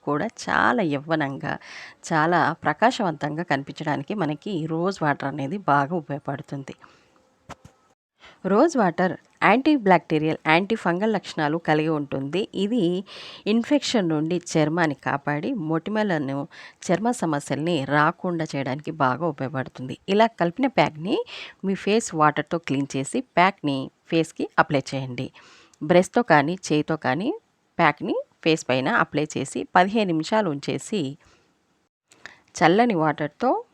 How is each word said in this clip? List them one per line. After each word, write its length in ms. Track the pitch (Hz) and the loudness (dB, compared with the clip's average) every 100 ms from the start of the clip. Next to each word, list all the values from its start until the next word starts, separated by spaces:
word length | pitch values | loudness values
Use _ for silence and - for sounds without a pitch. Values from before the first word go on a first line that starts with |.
కూడా 220 | - 147 233 - | -2 -4 -4 -8
చాలా 440 | - - 220 240 | 0 2 4 2
యవ్వనంగా, 680 | 175 143 151 160 139 139 151 - - - - - | 0 -2 -2 -2 -2 -6 -8 -8 -12 -18 -18 -18
చాలా 360 | - 160 160 175 135 160 | -2 2 4 4 2 0
ప్రకాశవంతంగా 840 | 160 151 226 254 196 156 147 151 | -2 2 2 2 -4 -2 -6 -6
కనిపించడానికి 680 | 175 139 139 143 156 135 143 | -2 -4 -4 -8 -4 -4 -4
మనకి 400 | 214 151 151 202 185 156 | -4 -2 -4 -6 -6 -4
రోజ్ 320 | 160 180 190 | -2 -2 -2
వాటర్ 280 | 156 139 139 | -2 -2 -4
అనేది 300 | 147 135 202 | -6 -6 -4
బాగా 300 | 180 143 139 180 | 2 2 2 -4
ఉపయోగపడుతుంది. 760 | 147 143 - 139 - 139 131 - - _ _ _ _ _ _ - - _ _ _ _ _ - _ | -6 -8 -6 -10 -10 -12 -12 -16 -20 _ _ _ _ _ _ -20 -20 _ _ _ _ _ -20 _
రోజ్ 300 | 185 202 330 269 | 0 4 4 4
వాటర్ 360 | 190 156 185 - _ _ | 2 2 0 0 _ _
యాంటీ 320 | 165 220 269 302 | 4 4 4 2
బ్యాక్టీరియల్, 580 | 196 175 - 156 156 - - | 6 4 4 0 0 -2 2
యాంటీ 300 | 160 190 226 | 2 4 -2
ఫంగల్ 360 | 180 170 220 | 0 0 0
లక్షణాలు 440 | 202 - - 151 151 | -2 -4 -2 -2 0
కలిగి 320 | - 156 156 | 2 2 2
ఉంటుంది. 500 | 156 139 139 139 165 220 | -2 -2 -6 -4 -4 -4
ఇది 280 | - 202 247 170 180 - - - - - | -4 -2 0 0 -2 -6 -16 -18 -10 0
ఇన్ఫెక్షన్ 600 | 226 226 294 - 240 175 | 0 2 0 2 0 2
నుండి 280 | 156 160 175 | 0 0 -2
చర్మాన్ని 520 | - 160 151 165 160 139 | -2 0 2 2 0 -2
కాపాడి 540 | 135 143 - 147 196 262 | -4 -4 -2 -4 -4 -6
మొటిమలను, 760 | 156 160 196 214 214 160 135 139 151 - - _ | -2 -4 -2 -2 -2 -2 -2 -6 -8 -14 -20 _
చర్మ 280 | - 175 226 | -2 0 0
సమస్యల్ని 680 | 247 165 143 - 135 156 170 | -2 -2 -2 -4 -4 -2 -2
రాకుండా 600 | 135 147 151 - 185 170 | 0 2 2 0 -6 -4
చేయడానికి 480 | 156 143 135 135 151 156 | -6 -6 -4 -6 -8 0
బాగా 280 | 135 127 170 | 0 0 -4
ఉపయోగపడుతుంది. 680 | 143 131 131 127 - 127 - - | -4 -6 -6 -8 -10 -12 -12 -2
ఇలా 200 | 196 220 | 2 2
కలిపిన 360 | - 175 175 262 | 2 -2 0 -2
ప్యాక్‌ని 480 | - 156 151 170 339 494 - - - | 2 2 0 -4 -4 -4 -12 -18 -8
మీ 140 | 190 | -4
ఫేస్ 360 | 190 - 220 - | -4 0 0 0
వాటర్‌తో 440 | 160 151 147 151 170 | 4 4 4 -2 -4
క్లీన్ 320 | - 135 139 | -2 -2 -2
చేసి 300 | 135 135 247 - | -4 -4 -6 -2
ప్యాక్‌ని 480 | - 180 196 147 135 131 _ _ | 4 4 2 -4 -4 -6 _ _
ఫేస్‌కి 400 | 165 160 - - - | 0 0 -4 -4 0
అప్లై 240 | 165 143 | 2 0
చేయండి. 440 | - 135 131 123 127 - - - _ _ | -2 -8 -6 -8 -8 -10 -20 -20 _ _
బ్రష్తో 400 | 151 175 185 - | 4 4 4 0
కానీ 340 | 240 156 139 185 | 4 4 4 -4
చేయితో 340 | - 151 147 160 | 0 0 0 -4
కానీ 340 | 127 131 226 440 _ _ _ - | -2 -2 -4 -8 _ _ _ 2
ప్యాక్‌ని 380 | 165 - 190 427 - _ | 2 2 -4 -6 -6 _
ఫేస్ 240 | 170 160 | 0 0
పైన 240 | - 131 135 233 | 0 0 0 0
అప్లై 300 | - 151 151 | 0 -2 -4
చేసి 340 | - 131 - - | -6 -6 -6 0
పదిహేను 360 | 180 185 220 202 | 2 4 2 0
నిమిషాలు 400 | 160 156 220 196 | -2 0 0 0
ఉంచేసి 500 | 143 - 139 - 214 135 143 _ _ _ _ _ _ _ _ _ _ - - _ | -4 -6 -6 -6 -6 -6 -8 _ _ _ _ _ _ _ _ _ _ -20 -20 _
చల్లని 400 | - 156 196 247 | 2 4 6 4
వాటర్‌తో 560 | 180 156 143 147 _ 247 381 494 | 2 0 0 -6 _ -2 -2 -4